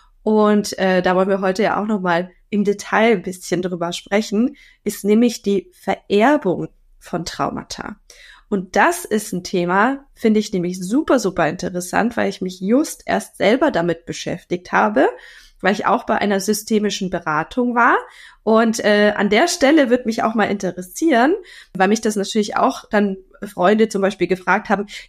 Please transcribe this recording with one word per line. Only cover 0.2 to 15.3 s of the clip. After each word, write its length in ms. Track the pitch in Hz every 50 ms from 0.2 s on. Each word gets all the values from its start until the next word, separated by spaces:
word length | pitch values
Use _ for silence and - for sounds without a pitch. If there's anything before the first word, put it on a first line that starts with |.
| -
Und, 560 | 214 214 214 214 208 208 208 202 - - -
äh, 240 | 190 190 185 185 180
da 140 | 185 180
wollen 120 | 185 190 196
wir 120 | 196 196
heute 240 | 196 190 190 226 208
ja 160 | 170 - 185 202
auch 40 |
nochmal 440 | 214 220 196 185 180 170 170 180 180 - _ _ _
im 160 | - 202 196
Detail 480 | 202 202 202 - - 190 196 220 233 220
ein 100 | 180 175
bisschen 380 | 180 190 - - - 180 165
drüber 320 | 180 180 185 170 170 170 175
sprechen, 640 | - - - 196 208 220 - 208 208 240 294 - - - - _ _ -
ist 200 | 214 208 - -
nämlich 380 | 202 208 226 247 233 226 - -
die 280 | 202 202 190 - - _
Vererbung 960 | _ - - - - - - 196 202 220 269 302 294 247 185 165 - 160 - _ _ _ _ _ _
von 260 | - - - 165 165
Traumata. 720 | - - - 143 - - - - - - - - - 214 - _ - - - - - - - _ -
Und 280 | 214 196 180 - -
das 280 | 202 226 330 349 349 -
ist 280 | - - 214 - - -
ein 120 | 175 180
Thema, 600 | - - 180 175 175 180 196 214 254 277 277 - _ _
finde 260 | - - 226 214 214
ich 120 | 208 - -
nämlich 280 | 180 170 180 180 190
super, 380 | 180 180 226 294 311 - 302 247
super 300 | 208 185 180 - 170 147
interessant, 680 | 170 180 - 180 185 180 180 - - - 202 240 240
weil 140 | 220 208 196
ich 100 | 190 -
mich 200 | 190 185 180 185
just 420 | 185 196 233 277 320 - - - -
erst 320 | - 185 202 - - -
selber 340 | - - 196 233 277 330 285
damit 360 | 220 170 170 175 165 - -
beschäftigt 680 | - 156 - - 156 156 175 - - 180 180 180 - -
habe, 360 | 190 214 214 214 262 311 453 494 - - -